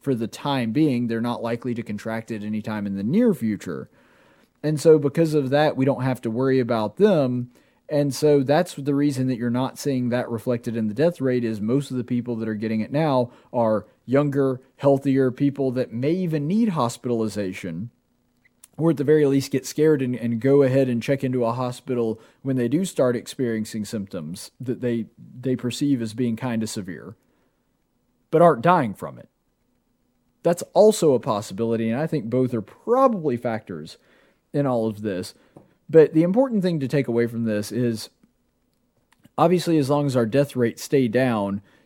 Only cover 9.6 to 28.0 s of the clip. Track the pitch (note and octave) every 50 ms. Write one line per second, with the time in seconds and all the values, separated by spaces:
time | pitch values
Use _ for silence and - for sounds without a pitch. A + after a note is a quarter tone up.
9.6 | C3+ - - - - D3 C3+ B2+ B2 A#2+ A#2+ B2 A2+ - A#2 A2 - B2+ A#2+ A#2
10.6 | - A#2+ A2+ A#2 A2 G#2+ G#2 A#2 D3+ F3 E3+ - C3 C3 B2+ B2 A#2+ A2+ A2 G2+
11.6 | G2+ A2 B2 C#3+ C#3 - C3 B2 A#2 - B2 A#2+ A#2+ B2 A#2+ A2 A2+ A2 A2 G#2
12.6 | A2 A2 A2 A2 A2 - B2+ D3 D#3+ D3+ C3+ B2+ B2 A#2+ - - _ _ - B2
13.6 | A#2 A2 A2 G#2 - - _ _ _ - B2 C#3 D3 D3 C3+ C#3+ C3+ C3+ C3 B2+
14.6 | - _ _ - - C#3 C#3 C3+ - C#3+ C3 C3+ C3+ B2+ B2 - C#3+ C#3+ C#3 C#3+
15.6 | C3+ C3 B2 B2+ B2 - A2 A#2 B2+ D3 E3+ F#3+ F#3 E3 D#3 D3+ C#3+ D3+ F#3+ A3
16.6 | A#3 A3 E3+ D#3 B2 A#2 - - - B2 A#2+ A2+ A2 G#2+ G2+ G#2 G2+ F#2 F#2+ -
17.6 | - F2+ D#2+ E2+ G#2+ A#2+ - _ _ _ _ _ _ _ _ _ _ _ _ _
18.6 | - _ _ - D3+ E3 D#3 - C#3+ C3+ D#3 D#3 D3 C#3 C3+ C#3 C3+ - - C3
19.6 | - - - - D3+ D#3 D#3 C3+ C3 B2 B2 A#2 A#2 A#2 A#2 A2+ A2+ C3+ C#3 C#3+
20.6 | C#3 B2+ B2+ C3+ C3+ B2+ A#2+ A#2 A2 - C#3 C3+ - C3 B2+ B2+ A#2+ A2+ A#2+ B2+
21.6 | B2+ B2 B2 - - - B2+ A#2+ A#2 A2+ A2 - - _ _ _ - C3+ C3 B2+
22.6 | A#2+ A#2 C3 E3 F#3+ F3 - - C#3 B2 A#2+ A#2 - - - - C3 A#2 A2+ A2
23.6 | G#2+ - - A2 G#2 - - A2 F#2+ - - F2+ D2+ D#2 F2 G2+ - - - -
24.6 | B2 B2 A#2+ - B2+ A#2+ A#2+ A2+ G#2+ - _ - - - - C3 B2 C3+ B2+ A#2+
25.6 | - B2 A#2 - D3 C#3+ C#3 A#2+ A2+ A2 G#2+ A2+ B2+ A#2+ A2+ G#2+ - B2+ A#2 A2+
26.6 | A2 G#2+ - A2+ F#2+ F#2 E2 B1+ A1 F#2 A#2 - _ _ _ _ _ _ _ _
27.6 | _ _ _ _ _ _ _ _